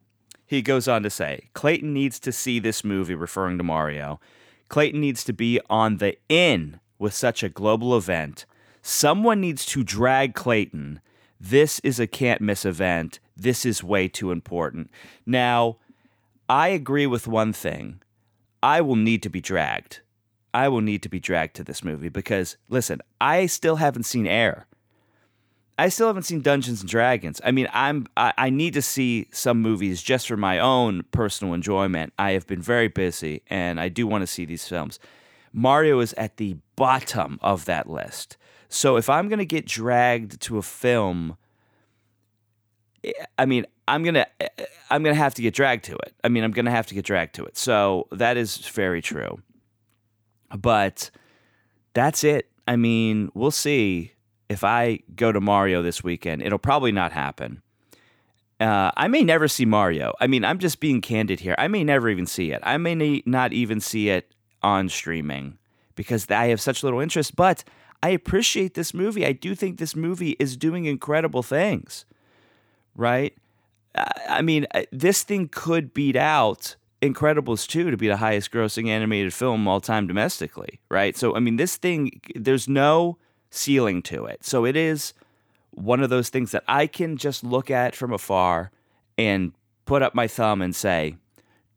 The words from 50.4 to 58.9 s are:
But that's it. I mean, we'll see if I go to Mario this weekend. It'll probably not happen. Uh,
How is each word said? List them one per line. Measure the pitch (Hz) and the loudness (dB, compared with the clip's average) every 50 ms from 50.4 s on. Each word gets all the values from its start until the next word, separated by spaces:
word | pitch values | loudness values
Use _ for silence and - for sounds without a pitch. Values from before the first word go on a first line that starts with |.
| _ - - 101 | _ -16 -10 -4
But | 95 123 113 104 101 98 - - - - _ - _ _ _ _ _ _ _ _ _ _ _ _ _ _ - | 0 2 4 4 2 2 -2 -6 -12 -14 _ -20 _ _ _ _ _ _ _ _ _ _ _ _ _ _ 0
that's | 117 127 156 156 - - | 2 2 2 2 2 2
it. | 151 147 131 - _ _ _ - - | 2 2 2 -2 _ _ _ -4 -2
I | 120 120 | 0 2
mean, | 117 117 117 113 113 110 107 107 104 - - | 4 4 4 2 2 2 0 0 -2 -4 -4
we'll | 98 120 151 | -2 -2 0
see | 151 - - 147 147 131 107 98 92 85 82 - _ _ _ _ _ _ _ - | 0 0 0 0 2 2 2 0 0 -2 -6 -8 _ _ _ _ _ _ _ -8
if | 104 95 - | -6 -2 0
I | 101 113 120 120 120 113 - _ - 87 | 2 2 2 2 0 0 -4 _ -12 -4
go | - 120 113 104 | 0 2 2 2
to | 101 | 4
Mario | 98 104 101 98 98 98 92 87 | 2 4 4 4 4 4 2 2
this | 85 87 85 - - | 0 -2 -4 -4 -4
weekend. | 90 87 - - 87 80 71 | -6 -6 -6 -4 -6 -6 -4
It'll | 53 98 104 98 | -4 -2 -2 -2
probably | - 139 139 147 131 117 104 | 0 2 2 2 2 2 2
not | 98 87 82 | 2 0 -2
happen. | - 78 67 71 73 - 65 58 60 - _ _ _ _ _ _ _ - _ _ _ _ _ _ _ _ _ _ _ - | -2 -4 -6 -6 -6 -8 -12 -12 -12 -14 _ _ _ _ _ _ _ -20 _ _ _ _ _ _ _ _ _ _ _ -2
Uh, | 110 110 104 98 95 92 | 0 2 2 4 2 2